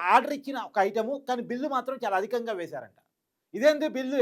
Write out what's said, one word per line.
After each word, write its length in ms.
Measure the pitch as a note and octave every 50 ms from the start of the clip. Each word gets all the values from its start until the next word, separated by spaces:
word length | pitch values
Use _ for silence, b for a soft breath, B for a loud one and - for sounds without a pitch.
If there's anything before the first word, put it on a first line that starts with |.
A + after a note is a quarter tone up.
| F3
ఆర్డర్ 280 | F3+ G#3+ C4 A#3+ C#4+
ఇచ్చిన 260 | D4 C#4+ - C#4 C#4 A#3+
ఒక 200 | G#3 E3+ - G#3
ఐటము, 360 | F#3+ G3 G3+ A3+ G#3+ A#3 C#4+ C#4
కానీ 240 | C#4 - B3+ A#3+
బిల్లు 260 | G#3 E3 A#3+ B3 C#4+ D4
మాత్రం 280 | C4+ B3+ B3 B3+ C4+
చాలా 200 | B3+ A#3 G#3 G3
అధికంగా 360 | F#3 G3+ - B3 A#3+ A3+ A3+
వేశారంట. 460 | G#3+ F3+ E3+ C#3 D3+ C3 A#2 G#2 _ _ _ _ _ _ _ _ _ _ _ _ -
"ఇదేంటి 340 | G#3+ C4 D4+ D4+ C#4+ D#4 D4
బిల్లు 280 | G#3+ C4 C4 B3+ C#4+ C4+